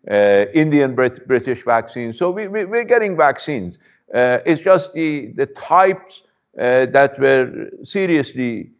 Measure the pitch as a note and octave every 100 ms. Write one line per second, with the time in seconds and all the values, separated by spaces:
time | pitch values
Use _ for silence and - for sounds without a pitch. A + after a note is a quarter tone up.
0 | - G#2 G2+ G2+ G2+ D#3 D#3 D3 C3+ B2
1 | B2+ B2 - B2+ B2+ A#2+ - A2+ A2+ B2
2 | A#2 A2+ F3 F#3+ G3+ G#3 F#3 A#3 A#3 A#3+
3 | G#3+ E3 D3 C3 - C3+ F2 - _ _
4 | _ A#2 B2+ C3 D#3+ D#3 G3 F#3 - D#3+
5 | D#3+ D3 A2+ B2 C3+ - - E3+ F#3+ F#3
6 | - - _ _ _ - B2 B2+ C3 C3
7 | C#3 C#3 C3+ C3 B2+ G#2+ G#2 - - G3+
8 | F#3 D#3+ C3 B2+ B2 A2+ -